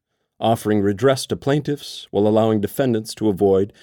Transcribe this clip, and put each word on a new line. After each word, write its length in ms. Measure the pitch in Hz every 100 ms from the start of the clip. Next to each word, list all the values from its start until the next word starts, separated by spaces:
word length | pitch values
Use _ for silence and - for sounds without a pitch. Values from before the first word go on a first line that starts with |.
| _ _ _ _
offering 420 | 110 113 104 107
redress 460 | 98 95 131 131 -
to 80 | 98
plaintiffs 720 | - 147 139 143 - - -
while 180 | 98 104
allowing 320 | 107 113 110
defendants 540 | 101 - 135 110 110
to 160 | - 107
avoid 420 | 92 101 95 101 -